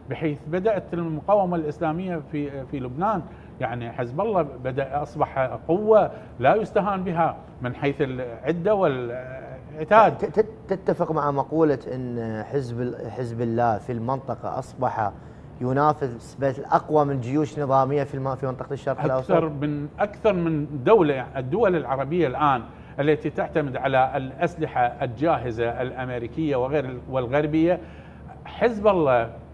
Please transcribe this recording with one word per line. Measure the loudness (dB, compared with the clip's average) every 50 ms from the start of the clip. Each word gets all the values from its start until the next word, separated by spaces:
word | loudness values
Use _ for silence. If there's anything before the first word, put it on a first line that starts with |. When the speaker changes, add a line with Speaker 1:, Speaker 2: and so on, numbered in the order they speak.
| -12 -10
Speaker 1:
بحيث | -6 -4 -2 -4 -4 -4 -6
بدأت | -6 -4 0 0 0 0 0 -2 -4 -4
المقاومة | -4 -4 -4 -4 -4 0 2 4 4 4 2 0
الإسلامية | -2 -2 -4 -4 -2 -2 -2 -2 -2 -4 -4 -6 -6 -6 -6
في، | -6 -4 -4 -4 -6 -10 -10
في | -8 -8 -6
لبنان، | -6 -6 -4 -2 0 0 0 -2 -4 -8 -12 -18 -18 -16 -8 -6
يعني | -4 -4 -4 -6 -8 -6
حزب | -4 -4 -4 -2 -2 -2
الله | 0 2 2 2 0 0 -4 -8 -6
بدأ | -4 -2 -2 -2 -2 -2 -4
أصبح | -4 -4 -2 -2 -2 0 0 0 0 0 -2 -4 0
قوة | 0 0 2 6 8 8 8 6 4 0 -8 -14 -14 -4 4
لا | 6 6 6
يستهان | 6 2 2 2 2 2 2 0 -2 -2
بها | -2 0 2 2 2 0 -4 -10 -18 -10 -6
من | -6 -6 -4
حيث | -2 -2 0 0 0
العدة | 0 -2 -2 -4 -6 -8 -8 -4 -2 -2 0 2 2 2 4
والعتاد. | 4 4 2 2 0 -2 -4 -6 -8 -10 -10 -12 -14 -14 -14 -16 -16 -16 -14 -10 -6 2 6 8 8 10 8 6
Speaker 2:
ت-، | 2 -4 0 0 0
ت-، | 0 0 -4 -10 -6
تتفق | -4 -4 0 0 0 0 2 0 0
مع | 0 0 0 0
مقولة | 0 0 0 0 2 4 4 4 4 2 -2 -6 -6
أن | -6 -6 -6 -6 -4 -4 -4 -4 -6 -4
حزب | -4 -4 -4 -2 -4 -4 -4
ال-، | -4 -4 -4 -6 -8 -8
حزب | -6 -6 -6 -4 -4 -2
الله | -2 0 2 2 2 2 2
في | 0 -2 -4
المنطقة | -6 -4 -2 -2 -4 -4 -4 -6 -8 -6 -6 -6 -6 -6
أصبح | -8 -8 -4 -2 -2 -2 0 0 -2 -2 -4 -8 -14 -18 -18 -18 -18 -16 -8 -4
ينافس | -2 0 2 4 4 4 4 2 -2 -6 -6 -8 -14 -14 -6 -2
بل | -2 -2 -2 -4 0 2
أقوى | 2 2 4 4 4 4 4
من | 4 0 -2
جيوش | -2 0 0 0 0 0 -2 -4
نظامية | 0 4 4 4 4 4 2 0 0
في | -2 -4
الم-، | -4 -4 -4 -4
في | -2 -4
منطقة | -4 -4 -6 -6 -8 -8
الشرق | -4 -2 -2 -2 0 0
الأوسط؟ | 0 0 0 2 4
Speaker 1:
أكثر | 4 4 4 2
من، | -2 -4 -4 -4 -4 -4 -6 -6 -4 -2
أكثر | -2 -2 -2 0 2 2 2
من | 2 2 0 0 0 -2 -4 -6 0 4
دولة، | 6 8 8 8 6 2
يعني | 0 -4 -6 -6 -6
الدول | -4 -2 0 2 4 4 4
العربية | 2 0 -2 -2 -2 -2 0 0 2 2
الآن | 2 2 2 4 4 4 2 -2 -6 -14 -18 -18 -8 -4 0
التي | 2 2 2 2 0 -4
تعتمد | -4 -4 -4 -2 0 -2 0 0 -2
على | -2 0 2 4 4 4 4 2
الأسلحة | -2 -4 -6 -4 -2 -2 -2 -2 -2 -4 -2 2 2 2 2 0 -2
الجاهزة | -6 -6 -4 0 0 2 2 0 -2 -4 -2 -2 -2 -2 -2 -2
الأمريكية | -4 -4 -6 -6 -8 -6 -6 -6 -8 -6 -4 -2 -2 0 0
وغير | 0 0 0 0 0 -2
ال-، | -2 -6 -10 -8 -4
والغربية، | -2 -2 0 2 2 2 2 2 2 2 4 2 2 0 -4 -10 -18 -18 -18 -18 -18 -18 -18 -18 -18 -16 -16
حزب | -14 -2 0 0 0 0 2 2
الله | 4 4 4 4 4 4 4 2 0 -6 -12 -16 -18